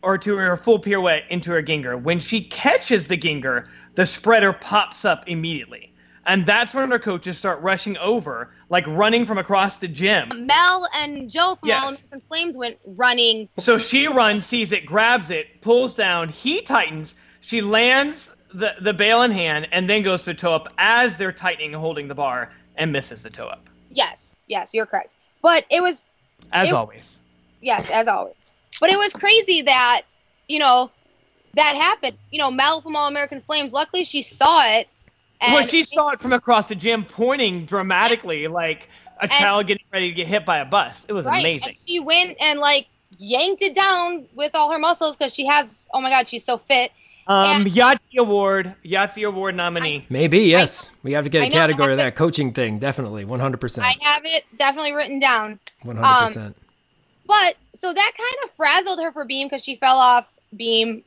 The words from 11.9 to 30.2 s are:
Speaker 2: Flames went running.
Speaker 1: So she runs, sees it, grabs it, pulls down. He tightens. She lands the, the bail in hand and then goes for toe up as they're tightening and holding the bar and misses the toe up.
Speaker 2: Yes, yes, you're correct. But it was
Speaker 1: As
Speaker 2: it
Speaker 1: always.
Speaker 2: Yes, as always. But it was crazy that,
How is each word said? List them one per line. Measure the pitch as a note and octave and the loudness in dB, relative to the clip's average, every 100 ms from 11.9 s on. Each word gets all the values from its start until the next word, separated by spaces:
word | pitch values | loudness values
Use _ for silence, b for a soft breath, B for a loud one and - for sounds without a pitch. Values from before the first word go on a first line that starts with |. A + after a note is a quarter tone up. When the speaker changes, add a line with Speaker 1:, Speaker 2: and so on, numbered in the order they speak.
| C#4 _ C#4 _ | -8 _ -20 _
Speaker 2:
Flames | D#4+ E4+ B3+ | -6 -6 -6
went | A#3+ - - | -10 -10 -20
running. | F#3 B3 B3 A#3 A3 G#3+ - | 0 0 4 2 0 -6 -6
Speaker 1:
So | F#3 A3+ | 2 2
she | A#3 C4 D4 | 2 0 2
runs, | C4 A3 G#3 F3+ | 4 4 2 -2
sees | A#3+ G#3 | -4 -2
it, | G3 D3 | -4 -2
grabs | F#3 A3+ B3 D#3+ | 2 4 2 0
it, | E3+ D#3 _ | -8 -8 _
pulls | G#3 A#3+ B3+ F#3+ | 2 2 2 -2
down. | G3 F3 E3 | -2 0 -4
He | D3+ B3+ F4 | -6 -6 -6
tightens. | A#4 A#3 E3 D#3 D#3 - b b | 0 0 0 -6 -14 -18 b b
She | - A3+ | -8 -4
lands | G3+ G#3+ A#3+ C4 C#4+ D#4 - _ _ | 0 2 4 2 0 -6 -18 _ _
the, | F#3 G#3 - | -6 -6 -4
the | F#3+ | -4
bail | G3 G#3 A#3 | 0 2 4
in | B3 | 4
hand | G3 E3+ D3+ D#3 | 0 -2 -4 -2
and | F3 F#3 | -4 0
then | G#3+ | 0
goes | F#3+ F3+ | 0 -2
for | F3+ | -4
toe | E3 F3 | -6 -2
up | D#3+ D#3+ - | -2 -4 0
as | G3 A#3 B3 E3 | 2 4 2 -2
they're | F#3+ | -8
tightening | F#3 F3+ D3+ D3+ | -4 -6 -6 -8
and | D3+ | -8
holding | D#3+ D#3 C#3+ | -6 -6 -10
the | C3+ | -6
bar | C#3 B2 A#2 b b - | -4 -4 -8 b b -6
and | D#3+ | -2
misses | C#3 C3+ A2 | -2 -6 -16
the | A2+ | -18
toe | - A2+ | -14 -14
up. | - _ _ _ | -14 _ _ _
Speaker 2:
Yes, | - E4 - - _ _ | -2 -2 -4 -20 _ _
yes, | G3+ F#3 | -8 -4
you're | A3 G#3+ | -4 -2
correct. | G3 - _ _ _ | -6 -8 _ _ _
But | E4 E4 - | 2 2 2
it | E4 | 0
was | F4+ D#4 _ _ _ _ _ | 0 -2 _ _ _ _ _
Speaker 1:
As | E3+ F#3+ | 0 2
Speaker 2:
it | |
Speaker 1:
always. | C#3 A2 G#2+ - _ _ _ _ _ | 0 -4 -10 -20 _ _ _ _ _
Speaker 2:
Yes, | - G#3+ - | -4 -4 -2
as | A3 A3+ | -2 0
always. | G3 - - - _ _ - | -2 -4 -12 -20 _ _ 0
But | E4 | 4
it | G4 | 4
was | G#4 | 0
crazy | - G4 A4+ G4 F4 | -2 4 4 4 0
that, | C#4 B3+ B3 A#3+ - _ | 2 4 4 2 -2 _